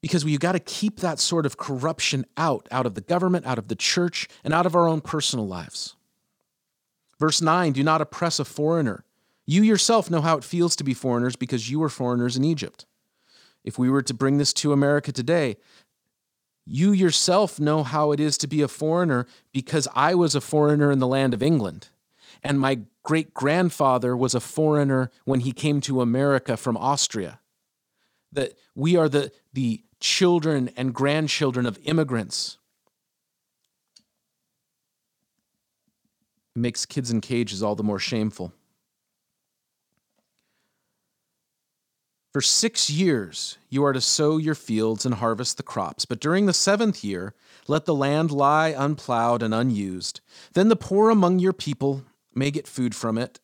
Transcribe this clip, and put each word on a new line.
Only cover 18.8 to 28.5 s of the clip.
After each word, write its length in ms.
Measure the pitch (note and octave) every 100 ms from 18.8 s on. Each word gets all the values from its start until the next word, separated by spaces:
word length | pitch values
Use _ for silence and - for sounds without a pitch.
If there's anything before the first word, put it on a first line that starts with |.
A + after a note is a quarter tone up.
| D#3 E3 F3 B2+ B2 - _
because 340 | C3+ C3 D#3 - A#2+
I 180 | D3+
was 220 | F3+ E3 C#3+
a 60 |
foreigner 500 | - D#3 D3 D3 C#3+
in 80 | C#3
the 80 | B2+
land 260 | C3+ C3+
of 80 | A2+
England. 480 | C3+ D#3+ G2+ D#2 - _ _ _ - -
And 160 | C3+ C#3
my 220 | C3+ C3 G#2 _
great-grandfather 1120 | - D#3+ D#3 - C3+ E3 F#3 - C#3 B2+ B2 B2
was 200 | B2+ B2
a 40 |
foreigner 680 | - - D#3 D3 C#3+ C3+ B2+ _
when 160 | - C3
he 120 | B2+
came 300 | A#2+ D3+ D3
to 200 | C3+ C3
America 560 | A#2+ A#2+ C#3 C3+ - A#2+
from 200 | - A2
Austria. 640 | B2 C#3 - A2+ E2+ - _ _ _ _ _ _ _ _ _
That 220 | C#3 C3